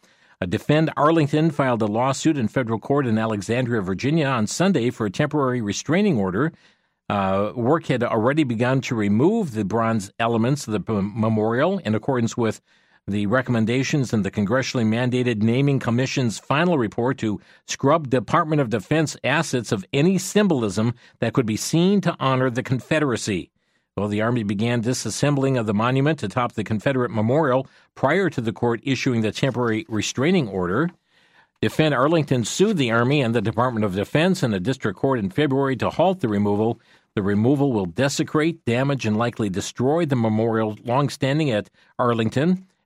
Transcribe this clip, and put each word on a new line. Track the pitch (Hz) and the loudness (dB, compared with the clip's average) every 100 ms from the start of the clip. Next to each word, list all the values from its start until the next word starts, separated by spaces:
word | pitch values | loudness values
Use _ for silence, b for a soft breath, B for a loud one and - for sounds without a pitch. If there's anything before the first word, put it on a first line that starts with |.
| b b b b | b b b b
A | 90 | -4
Defend | 101 - 151 156 - | -2 2 2 2 4
Arlington | 143 165 143 151 165 | 4 4 4 2 2
filed | 151 135 120 | 2 0 2
a | 110 | 0
lawsuit | 107 131 131 156 147 | 0 0 0 0 0
in | 107 | 0
federal | - 120 113 | -2 -2 -2
court | - 139 131 | 0 0 2
in | 110 | 0
Alexandria, | 110 107 95 117 127 120 | 0 -2 -2 -2 0 -2
Virginia | 92 95 131 165 139 | -2 -2 0 0 0
on | 127 107 | 0 -2
Sunday | - 185 175 117 | 0 2 2 0
for | - 107 | -2 -2
a | |
temporary | - 147 151 135 127 | 0 0 0 0 0
restraining | 104 101 - 165 208 135 | -2 -4 -2 0 2 2
order. | 95 90 151 b b b b b - | 0 0 -2 b b b b b -4
Uh, | 104 95 98 104 | -2 0 0 -2
work | 127 117 165 - | -2 0 0 0
had | 131 | -2
already | 113 113 110 151 143 | 0 0 2 2 0
begun | 113 120 135 | 0 0 0
to | - 120 | -2 -2
remove | 104 104 156 226 185 | 2 4 4 2 -2
the | 110 98 | -4 -2
bronze | 113 113 113 98 - | 0 0 0 -4 -4
elements | 117 117 117 143 - | 0 2 0 0 -2
of | |
the | 107 | -4
p-, | 92 107 | -2 -2
memorial | 98 107 113 110 107 120 156 196 | -2 0 0 2 2 2 0 0
in | 135 107 | -2 -2
accordance | - 127 113 - | -2 0 -2 0
with | 113 104 b b b b - | -2 -4 b b b b -6
the | 101 104 | -4 0
recommendations | 123 127 120 110 127 131 151 120 | 0 2 0 2 0 0 -2 0
in | 113 | -2
the | 95 | -2
congressionally | - 101 123 127 131 110 | -2 0 0 0 0 0
mandated | 113 127 123 123 110 | 0 0 0 0 0
Naming | 110 120 143 135 | 2 2 2 0
Commission's | - 120 131 - 123 98 | 0 0 0 -2 -2 -4
final | - 135 180 160 | -2 0 2 0
report | 107 - 120 135 | 0 -2 -4 -2
to | 110 104 b b - | -4 -4 b b -14
scrub | - 131 160 143 | -2 2 2 2
Department | 123 107 156 160 156 | -2 2 0 2 0
of | 127 | 0
Defense | 110 - 156 151 - 123 | -2 0 0 0 -2 -2
assets | 147 160 127 113 | 0 0 -4 -2
of | 107 95 | -4 -2
any | 135 165 190 | 0 2 2
symbolism | - 202 208 147 110 95 113 117 b b | 0 0 2 2 0 0 -2 -2 b b
that | 117 | -2
could | 123 110 | 0 0
be | 107 | -2
seen | - 160 180 202 | 0 2 4 2
to | 175 165 | 0 -2
honor | 135 131 131 | 0 2 0
the | 117 | -2
Confederacy. | 117 131 - 156 147 110 - 95 71 _ _ _ _ - | -4 -4 -2 0 0 -2 -2 -4 -6 _ _ _ _ -6
Well, | 104 | -2
the | 104 | 0
Army | 113 123 | 0 0
began | 104 101 117 120 | -2 -2 -2 -2
disassembling | 110 127 113 - 139 143 135 127 | -2 -4 -4 -2 0 0 0 0
of | 107 | 0
the | |
monument | 101 117 135 139 151 | 0 0 2 0 0
atop | 101 127 120 | -2 -2 -2
the | - | -4
Confederate | 101 110 139 131 120 | -4 -2 -2 0 0
Memorial | 113 110 139 151 127 131 b b | 0 0 2 2 0 -2 b b
prior | - 131 175 185 | -2 0 2 0
to | 139 | -2
the | 113 | -4
court | 104 120 117 | -2 0 0
issuing | - 127 - 117 | -2 -2 0 0
the | 110 | 0
temporary | - 139 120 123 107 107 | -2 -2 0 0 -2 -2
restraining | 107 - - 143 190 120 | -4 -4 -2 0 2 0
order. | 95 87 101 170 - b b b b b b | -2 -2 0 -2 -6 b b b b b b
Defend | 107 - 156 | -2 0 0
Arlington | 131 139 170 143 131 107 | 2 2 2 2 0 0
sued | - 202 190 | 0 2 2
the | 127 | 2
Army | 113 120 147 | 2 2 2
and | 120 120 | 2 0
the | |
Department | 113 110 123 117 | 0 0 0 0
of | 107 92 | -2 -2
Defense | 98 147 170 185 | -2 0 2 0
in | 127 | 0
a | 101 | -2
district | 90 131 110 92 | -2 -2 -4 -2
court | 135 131 | 0 0
in | 95 | -2
February | 117 147 135 135 131 | -2 0 0 0 -2
to | 98 | -2
halt | - 170 185 | 0 0 0
the | 120 | -2
removal. | 101 101 104 113 117 b b b - | 0 0 2 0 -2 b b b -4
The | |
removal | 98 101 117 143 143 | 0 2 2 2 2
will | 113 92 | 0 -2
desecrate, | 85 139 - 147 156 156 165 | -2 -2 -2 -2 0 0 -2
damage, | - 117 139 139 113 | -2 0 0 -2 -2
and | 107 | 0
likely | 120 - 107 | -2 -2 -4
destroy | 92 - - 123 165 160 | -4 -6 -2 0 0 0
the | 135 | 0
memorial | 113 107 113 113 110 107 120 | 2 2 2 0 0 -4 -2
longstanding | 123 143 - 135 147 156 | 0 0 -2 -2 0 0
at | 104 98 b b - | -2 -4 b b -2
Arlington | 120 117 110 123 160 185 - _ | 0 0 0 0 0 0 -4 _